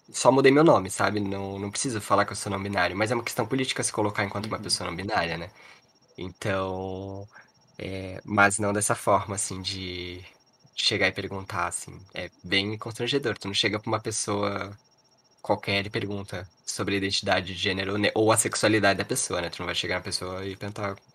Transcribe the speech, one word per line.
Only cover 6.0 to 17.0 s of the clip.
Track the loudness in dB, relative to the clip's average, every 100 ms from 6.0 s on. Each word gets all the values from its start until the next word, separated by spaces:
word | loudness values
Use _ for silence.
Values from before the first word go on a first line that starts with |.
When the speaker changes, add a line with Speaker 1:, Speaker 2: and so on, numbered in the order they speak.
| _ -12
Speaker 1:
Então, | -12 -6 -2 -2 -2 -4 -6 -8 -8 -10 -14 -18 -20 _ _ -12
é, | -10 -8 -8 -10 -2
mas | 6 6 6
não | 0
dessa | 0 0 0
forma, | 4 2 2 -6
assim, | -6 -6
de | -6 -6 -8 -8 -10 -12 -16 -20 _ _ _ -4
chegar | 0 2 0
e |
perguntar, | 0 -6 -8 -6 -4 -4
assim, | -4 -10 -16 -16
é | -12 -12 -12
bem | -4 -2 0 -4
constrangedor. | -8 -6 -2 0 0 -4
Tu | -4
não | -2
chega | 0 -2
pra | -2
uma | -4
pessoa | -2 -4 -2 0 0 -2 -6 -12 _ _ _ _ _ _
qualquer | -2 -2 0 -2 -2
e |
pergunta | -4 -4 -6 -8 -10 -12 _ -8
sobre | -4 -2
a |
identidade | 0